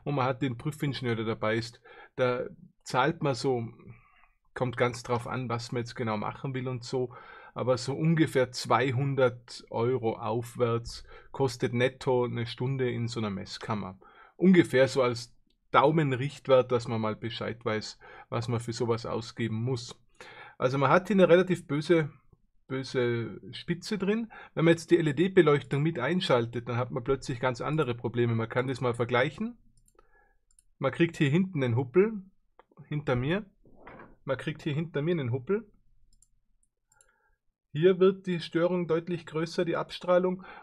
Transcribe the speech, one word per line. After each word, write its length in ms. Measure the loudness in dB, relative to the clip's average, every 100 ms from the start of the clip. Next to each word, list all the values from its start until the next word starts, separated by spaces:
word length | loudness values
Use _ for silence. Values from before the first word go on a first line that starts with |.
und 140 | -4 0
man 100 | 0
hat 160 | 0
den 160 | -2 -2
Prüfingenieur, 560 | -6 -4 -4 -2 -2
der 120 | -2 -2
dabei 280 | -2 0
ist. 260 | -2 -4 -12 -20 -20 -14 -2
Da 240 | 0 0 -6 -12 -20 _
zahlt 400 | -4 0 2 0
man 120 | -2
so, 340 | 0 0 -2 -4 -12 -20 -20 _ _ _ _ _
kommt 220 | -4 -4 0
ganz 280 | -2 -2
drauf 240 | -4 -4 -2
an, 200 | -6 -4
was 220 | -6 -4
man 120 | -6
jetzt 120 | -6
genau 220 | -6 -4 -2
machen 380 | -4 -6 -8
will 120 | -6 -6
und 160 | -8
so, 320 | -4 -4 -4 -8 -20 -20 -14
aber 240 | -4 0 0
so 160 | -2
ungefähr 560 | 0 2 4 4 4 0
zweihundert 1120 | -2 2 2 2 0 -2 2 2 0 -12 -18 -10
Euro 460 | -4 -2 0 -2 -4
aufwärts 880 | -4 -4 -6 -2 0 0 -4 -14 -16 -20 -14
kostet 420 | -2 -2 -2 -2
netto 520 | 2 0 0 0 2
eine 220 | 0 -2 -6
Stunde 440 | -4 -4 -2 -2
in 160 | -2 -4
so 140 | -4
einer 100 | -4
Messkammer. 680 | -6 -8 -12 -6 -6 -6 -12 -20 -20 -20 2
Ungefähr 520 | 6 6 6 4 4
so 140 | 4
als 340 | 0 0 -8 _ _ _ _
Daumenrichtwert, 1000 | 4 6 4 2 0 -4 -6 4 4 6
dass 160 | 0 0
man 120 | -2
mal 140 | -2
Bescheid 500 | -4 -8 -8 -8 -6
weiß, 360 | -4 -4 -6 -14 -20 -20 -6
was 200 | -6 -2
man 100 | -4
für 140 | -4
sowas 340 | -4 -2 -2 -2
ausgeben 560 | -6 -8 -6 -4 -2
muss. 320 | -2 -4 -8 -16 _ _ -20 -20 -20 -4
Also 180 | 0 2
man 140 | 4
hat 160 | 4 4
hier 100 | 6
eine 120 | 8
relativ 400 | 8 6 -2 -2
böse, 420 | -4 4 2 2 -8 _ _ _ _ _
böse 760 | -8 -4 -2 0 0 -4 -10 -14
Spitze 460 | -14 -8 -8 -4 -4
drin. 340 | 0 -2 -4 -12 -10
Wenn 100 | 2
man 80 | 4
jetzt 180 | 4 4
die 80 | 4
L-E-D-Beleuchtung 840 | 4 2 4 6 6 4 0 0
mit 180 | 0 0
einschaltet, 680 | -2 -2 2 2 2 -4 -4
dann 80 | -4
hat 140 | -4
man 140 | -4
plötzlich 340 | -2 -2 -2 -2
ganz 220 | -2 -2
andere 340 | -4 -2 -2
Probleme. 400 | -4 -4 0 0
Man 140 | 0 -2
kann 180 | -2 -2
das 140 | -2
mal 140 | -2
vergleichen. 640 | -2 0 2 2 -2 -8 -10 _ _ _ _ _ _ _ _ _ _ _ _
Man 100 | -4
kriegt 280 | 0 0 2
hier 120 | 2
hinten 320 | 2 0 0
einen 140 | 0 0
Huppel, 460 | 2 2 2 -2 -12 _ _ -20 _ -20 -10
hinter 260 | -6 -2
mir. 300 | -2 0 -4 -6 _ _ -20 -20 -20 -20 -14
Man 140 | -6 -4
kriegt 240 | -4 -6
hier 100 | -4
hinter 300 | -4 -2 -2
mir 100 | 0
einen 200 | 0 -2
Huppel. 380 | -4 -2 -4 -4 _ _ _ _ _ _ _ _ _ _ _ _ _ _ _ _ _ _ _ _
Hier 280 | 4 4 6
wird 260 | 4 4 -4
die 140 | -6
Störung 480 | -2 0 2 0 0
deutlich 380 | -2 -2 -8 -6
größer, 400 | -6 -4 -2 -2
die 100 | -2
Abstrahlung. 680 | -4 -6 2 2 2 -2 -10 -20